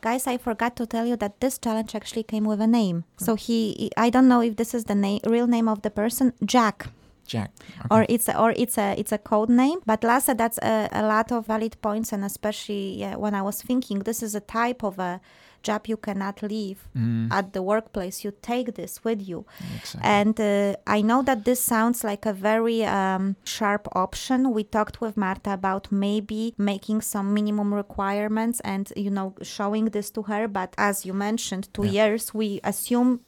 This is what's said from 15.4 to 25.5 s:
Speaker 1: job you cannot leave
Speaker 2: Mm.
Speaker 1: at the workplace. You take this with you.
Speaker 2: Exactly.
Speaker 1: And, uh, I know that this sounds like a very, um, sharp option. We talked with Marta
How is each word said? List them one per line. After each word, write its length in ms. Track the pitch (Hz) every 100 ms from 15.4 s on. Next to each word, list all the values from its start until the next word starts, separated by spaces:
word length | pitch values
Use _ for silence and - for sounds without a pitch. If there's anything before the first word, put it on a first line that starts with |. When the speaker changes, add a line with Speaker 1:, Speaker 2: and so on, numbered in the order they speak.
| - _
Speaker 1:
job 220 | - 214 -
you 100 | 214
cannot 460 | - 196 196 202
leave 460 | 208 220 202 196 - 127
Speaker 2:
Mm. 340 | 113 113 113
Speaker 1:
at 220 | 185 190
the 80 | 190
workplace. 640 | 185 214 226 - 185 - 208
You 60 | 202
take 320 | - 240 240
this 300 | - 180 -
with 180 | 226 226 190
you. 160 | 165 - - - 113
Speaker 2:
Exactly. 240 | - -
Speaker 1:
And, 360 | - 208 208 220
uh, 340 | 214 202 202 196 -
I 140 | 208
know 180 | 214 247
that 240 | 269 254 208
this 160 | 247
sounds 420 | - 233 226 240
like 220 | 220 202 226
a 80 |
very, 500 | 190 202 220 226 226
um, 520 | 208 196 190 190 190 196
sharp 440 | - - 208 208 -
option. 580 | 180 185 - - 254 262
We 120 | 220
talked 360 | 208 220 214 -
with 140 | 226 214
Marta 380 | 190 190 -